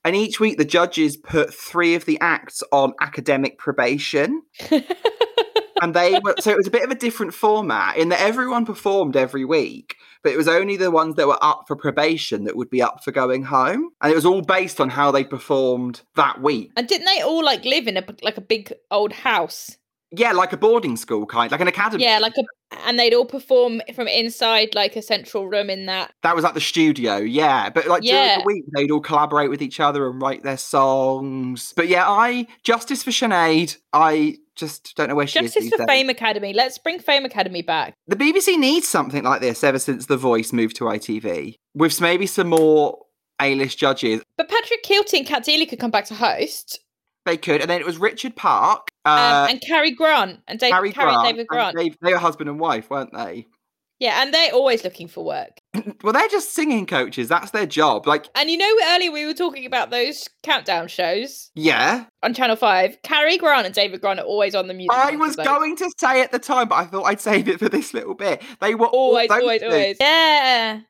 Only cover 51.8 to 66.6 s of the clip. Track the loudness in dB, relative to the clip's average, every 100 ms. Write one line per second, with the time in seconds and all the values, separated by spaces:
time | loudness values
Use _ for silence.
51.8 | -4 -2 0 2 0 -2 -8 -4 -2 -2
52.8 | -4 -8 -8 -10 -10 -10 -16 _ _ _
53.8 | _ _ -2 0 0 2 2 2 2 0
54.8 | -4 -12 -16 -10 -8 -8 -10 _ _ -10
55.8 | -10 -6 0 0 0 -2 -4 -4 0 -2
56.8 | 0 -2 -2 -6 0 0 0 -4 -2 2
57.8 | 2 2 2 0 0 -2 -2 0 2 4
58.8 | 4 2 0 -4 -8 -4 -6 -6 -6 -4
59.8 | -2 -2 -4 -6 -14 _ -2 -2 0 -4
60.8 | -4 -4 -2 -2 -6 -14 -18 -2 0 4
61.8 | 2 0 -6 _ -4 0 0 2 2 4
62.8 | 2 -2 -4 0 2 2 2 2 0 -2
63.8 | -2 -2 -4 -2 -4 0 0 -2 -6 -6
64.8 | 0 2 2 0 -2 0 0 0 -2 -4
65.8 | -8 -2 0 2 0 -4 -2 -2